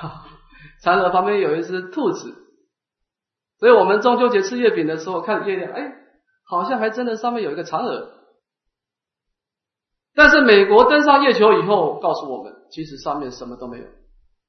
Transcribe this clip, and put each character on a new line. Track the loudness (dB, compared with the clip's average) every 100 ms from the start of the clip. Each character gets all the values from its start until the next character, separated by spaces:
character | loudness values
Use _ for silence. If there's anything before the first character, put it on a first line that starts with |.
| -16 -16 -20
<laughs> | -20 _ -20 -20 _
嫦 | 0 2
娥 | 2
旁 | 0 0
边 | 0
有 | 0 -2
一 |
只 | -4 -8 -8
兔 | -4 -2
子。 | -4 -10 -20 _ _ _ _ _ _ _ _ _ _ _ 0
所 | 4
以 |
我 | 6
们 | 4 2
中 | 2 2
秋 | 2
节 | 0
吃 | -2 0
月 | 0
饼 | 0 -4
的 | -6
时 | -8
候 | -8
看 | -6 -6 -6
月 | -6
亮， | -8
哎， | -12 -12 -16 _ _ _ _
好 | -8 -6
像 | -4 -4
还 | -4
真 | -4
的 | -6 -6
上 | -6
面 | -6
有 | -6
一 |
个 | -8
嫦 | -8 -6
娥。 | -6 -8 -12 _ _ _ _ _ _ _ _ _ _ _ _ _ _ _ _ _ _ _ _
但 | 4 6
是 | 6
美 | 6 6
国 | 6 6 6
登 | 4
上 | 4 4
月 | 4
球 | 4 4 4
以 | 2
后 | 0 0 -2
告 | -4
诉 | -4 -6
我 | -12
们， | -14 -20 _
其 | -14
实 | -14 -12
上 | -8 -8
面 | -10
什 | -14 -16
么 | -16
都 | -16
没 | -16
有。 | -20 _ _ _ _ _